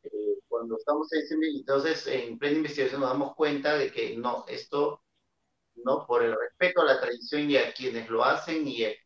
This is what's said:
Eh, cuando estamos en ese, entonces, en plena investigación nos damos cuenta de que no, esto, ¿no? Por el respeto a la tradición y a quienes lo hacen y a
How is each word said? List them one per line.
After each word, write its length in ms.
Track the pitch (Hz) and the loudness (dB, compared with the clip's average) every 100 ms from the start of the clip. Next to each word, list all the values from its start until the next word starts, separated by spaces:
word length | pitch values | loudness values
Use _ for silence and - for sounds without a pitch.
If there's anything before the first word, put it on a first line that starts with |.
Eh, 340 | 107 107 104 101 _ | -8 -4 -2 -2 _
cuando 280 | 117 117 110 | -4 -2 -4
estamos 340 | - 151 156 | 0 0 0
en 80 | 160 | -2
ese, 120 | 143 | 0
entonces, 720 | 156 160 135 127 139 160 151 135 | -2 0 -2 0 2 2 -2 -2
en 320 | 131 120 117 | -2 -4 -4
plena 180 | 143 156 | 0 0
investigación 420 | 147 - 131 139 | 0 0 0 0
nos 100 | 131 | 0
damos 240 | 139 139 | 0 -2
cuenta 420 | - 151 143 147 151 | 0 0 2 0 2
de 140 | 131 | 0
que 260 | 120 113 113 | -2 -4 -2
no, 280 | 123 127 - | -4 -4 -6
esto, 540 | - - 143 147 - _ _ _ _ _ _ _ 117 | -12 -4 0 0 -2 _ _ _ _ _ _ _ -6
¿no? 220 | 123 123 - | 0 0 2
Por 160 | 120 | 2
el 120 | 117 110 | 2 0
respeto 420 | 120 _ 180 165 | -4 _ 2 4
a 20 | |
la 160 | 151 131 | 4 4
tradición 500 | 120 120 - 151 147 | 2 -4 -4 -2 2
y 60 | 135 | 2
a 160 | 117 | 2
quienes 360 | - 131 117 110 | -4 -6 -6 -2
lo 140 | 117 | 2
hacen 420 | 131 151 165 160 143 | 2 2 -2 -4 -4
y 180 | 117 | -2
a 60 | 110 107 | -2 -4